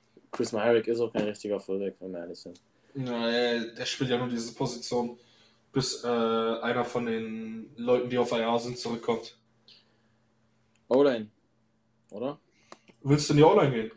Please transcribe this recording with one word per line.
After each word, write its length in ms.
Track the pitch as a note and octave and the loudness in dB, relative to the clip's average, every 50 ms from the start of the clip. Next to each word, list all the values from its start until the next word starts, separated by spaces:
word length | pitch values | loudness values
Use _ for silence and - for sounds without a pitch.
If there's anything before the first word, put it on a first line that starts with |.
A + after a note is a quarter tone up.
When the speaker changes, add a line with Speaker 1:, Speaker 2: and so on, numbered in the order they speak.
| _ _ _ - _ _ - | _ _ _ -20 _ _ -4
Speaker 1:
Chris 200 | - A#2+ A2+ A#2+ | -4 -4 -2 -2
Myarick 340 | G#2+ G#2+ A#2+ A#2 A2+ A2 | 0 2 4 4 4 2
ist 140 | A#2 A#2 A#2 | 0 -2 -2
auch 120 | A#2+ A2+ - | -2 -2 0
kein 120 | A2 G#2+ | -2 -2
richtiger 340 | G#2 G2+ - - G#2 G2+ G2 | -2 -4 -6 -4 -4 -4 -4
Fullback, 380 | - - F#2+ G2 G2+ F#2+ - - | -4 -6 -6 -4 -4 -6 -8 -10
wenn 120 | F2+ F#2+ F#2 | -12 -12 -10
wir 80 | F2 | -10
ehrlich 180 | E2+ F2 F2 - | -10 -12 -14 -14
sind. 220 | - F2 F2 - _ _ _ _ _ _ - | -14 -18 -18 -20 _ _ _ _ _ _ -10
Speaker 2:
Ja, 340 | C#3 B2+ B2 A#2+ A#2 A#2 A#2 | -8 -6 -6 -4 -2 -2 0
ey, 440 | A#2 A#2+ B2 A#2+ A#2+ A#2 A2+ A2+ - | 0 0 0 0 0 -2 -4 -6 -8
der 120 | - B2 | -10 -8
spielt 240 | - - - C#3 B2 | -8 -4 -4 -2 0
ja 80 | B2 B2 | 0 0
nur 100 | B2+ A#2+ | -2 -2
diese 260 | A#2+ A2+ A2+ A#2+ - | -4 -4 -6 -8 -6
Position, 640 | - C#3 A#2+ A#2 - - - B2 A#2+ A#2 A#2 - - - _ _ _ _ _ _ _ _ _ - | -4 -6 -4 -4 -8 -8 -4 -2 -2 -2 -2 -6 -12 -20 _ _ _ _ _ _ _ _ _ -2
bis, 300 | C3+ C3 - - - - | -2 0 0 -4 -4 -2
äh, 40 | A#2+ | -2
einer 760 | A#2+ A#2 A2+ A2+ A2+ A2+ A2+ A2+ A2+ A2+ A2+ A#2+ B2 B2 A#2 | 0 2 2 2 2 2 0 0 -2 -2 -2 -2 0 0 -2
von 220 | - - B2 A#2 | -2 -2 -4 -2
den 640 | A#2 A2+ A2+ A2+ A2 A2 A2+ A2 A2 A2+ A2+ G#2+ - - | -2 -4 -4 -4 -6 -8 -10 -10 -10 -10 -12 -14 -16 -12
Leuten, 320 | A#2+ A#2+ B2 B2 B2 B2 B2 | -6 2 2 2 2 2 0
die 80 | B2+ B2 | 0 0
auf 140 | A#2 - B2 | 0 0 0
I 40 | A#2 | 0
R 180 | A2+ A2+ A#2+ A#2 | 0 0 0 0
sind, 200 | A#2+ B2 B2 - | -2 -4 -8 -6
zurückkommt. 600 | - A#2 A#2 A2+ - - A#2 A2+ - - - _ _ _ _ _ _ - - - _ _ _ _ _ _ _ _ _ _ _ _ _ _ _ _ _ _ _ _ _ - | -6 -6 -6 -4 -2 -2 -2 -2 -2 -12 -20 _ _ _ _ _ _ -20 -20 -20 _ _ _ _ _ _ _ _ _ _ _ _ _ _ _ _ _ _ _ _ _ 0
Speaker 1:
O-Line, 400 | A#2+ C3+ C#3+ C#3 B2 A2 G#2+ G#2+ _ _ _ _ _ _ _ _ _ _ _ _ _ _ _ _ | 4 4 4 4 2 0 -6 -10 _ _ _ _ _ _ _ _ _ _ _ _ _ _ _ _
oder? 280 | F#2+ G#2 B2 C#3 D3+ - _ _ _ _ _ _ - _ _ - - _ - | -12 -8 -8 -8 -8 -10 _ _ _ _ _ _ -20 _ _ -20 -20 _ 2
Speaker 2:
Willst 260 | C3+ C#3+ D3 - - | 2 2 4 4 4
du 40 | D3 | 8
in 60 | D3 | 8
die 60 | D3+ | 10
O-Line 260 | E3+ G#3+ G#3 D#3+ C3+ B2 | 10 10 8 6 4 2
gehen? 180 | A2+ A2 A2+ - | 0 -4 -4 -8